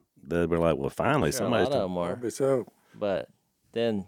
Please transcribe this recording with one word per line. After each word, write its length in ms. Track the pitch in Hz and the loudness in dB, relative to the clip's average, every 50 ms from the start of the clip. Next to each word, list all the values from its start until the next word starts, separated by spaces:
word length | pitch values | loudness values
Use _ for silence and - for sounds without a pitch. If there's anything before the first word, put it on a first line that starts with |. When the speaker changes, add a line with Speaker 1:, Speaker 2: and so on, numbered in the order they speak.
| _ _ _ - - | _ _ _ -20 -8
Speaker 1:
They 220 | - 82 85 85 | -2 0 0 2
were 140 | 82 85 85 | 2 2 4
like, 180 | 82 82 76 67 | 4 4 2 2
"Well, 120 | 69 69 | -2 -4
finally, 400 | - - 80 113 151 143 87 76 | -2 0 0 2 2 2 2 2
Speaker 2:
Sure, 100 | - 123 | 0 0
a 20 | 104 | -2
Speaker 1:
somebody's 240 | - - 110 - 135 | 0 2 2 2 2
Speaker 2:
lot 40 | 143 123 | 0 0
of 40 | |
Speaker 1:
done" 80 | 98 92 | -2 -2
Speaker 2:
'em 60 | 90 | -2
were. 120 | 87 87 87 | -4 -4 -4
Speaker 3:
Probably 200 | 90 120 123 110 | -4 -6 -6 -8
so. 380 | - - 139 135 135 127 98 - _ _ _ _ - | -4 -2 0 2 2 0 -2 -6 _ _ _ _ -10
Speaker 2:
But 360 | 110 104 101 95 73 - - _ _ _ _ _ _ _ _ - | -6 -4 -2 -2 -2 -4 -8 _ _ _ _ _ _ _ _ -4
then, 340 | 113 117 117 107 98 92 | -2 0 0 0 -2 -6